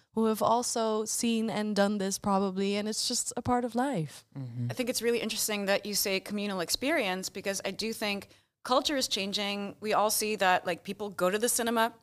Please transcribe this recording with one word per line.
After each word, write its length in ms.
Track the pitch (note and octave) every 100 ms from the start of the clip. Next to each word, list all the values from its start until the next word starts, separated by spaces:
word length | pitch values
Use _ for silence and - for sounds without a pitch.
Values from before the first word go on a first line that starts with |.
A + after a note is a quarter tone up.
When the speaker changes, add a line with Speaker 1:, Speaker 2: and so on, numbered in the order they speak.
| _ A3
Speaker 1:
who 100 | A3
have 160 | G#3+
also 640 | A#3 A#3 A#3+ A#3+ A3 G#3+ G#3+
seen 440 | - A#3 A3+ A3+
and 260 | G#3 G#3+ G3+
done 220 | G3+ G#3
this 180 | G3 G3
probably, 580 | G#3 F#3+ G3 F#3 G3 G#3
and 100 | G#3+
it's 200 | A3 -
just 260 | A#3 - -
a 40 |
part 220 | B3 B3 A#3+
of 100 | A#3
life. 480 | C#4 G#3 D3 - _ C#3
Speaker 2:
Mm-hmm. 300 | B2 A#2+ A#2+
Speaker 3:
I 20 |
think 160 | - A#3+
it's 120 | -
really 180 | A#3 A#3
interesting 460 | A3+ A3 - G#3 G3
that 200 | G3 G#3
you 80 |
say 260 | G3 G3+ F#3+
communal 400 | F#3+ G#3 G#3 F#3+
experience, 680 | E3 - C4+ D#4+ G3 F#3 F#3+
because 320 | G3+ G3 G3 G3
I 60 |
do 220 | F#3+ A3
think 360 | A3 G#3 G3+ - - _ _
culture 340 | - B3+ - C#4
is 100 | -
changing. 680 | G#3 G3 G3 G3+ G3+ G3+ -
We 140 | G#3+
all 160 | G3 G#3+
see 260 | - G#3+ G#3+
that, 280 | F#3+ F3+ F#3
like, 180 | E3+
people 260 | - G3 G#3
go 180 | F3 F3+
to 80 | G#3+
the 120 | A#3
cinema 440 | - A#3 A#3 A#3 -